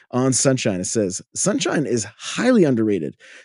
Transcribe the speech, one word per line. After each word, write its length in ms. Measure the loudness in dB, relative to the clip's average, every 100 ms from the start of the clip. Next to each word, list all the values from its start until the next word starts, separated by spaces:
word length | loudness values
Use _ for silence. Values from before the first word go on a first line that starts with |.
| -6
on 220 | 0 0
Sunshine. 480 | 2 2 2 0 -2
It 60 | -4
says, 340 | -2 -2 -4 -10
"Sunshine 500 | -4 -2 -2 -2 -2
is 220 | -2 -2 -4 -12
highly 480 | -10 -2 2 4
underrated. 540 | 4 4 2 0 -4 -10 -20 -20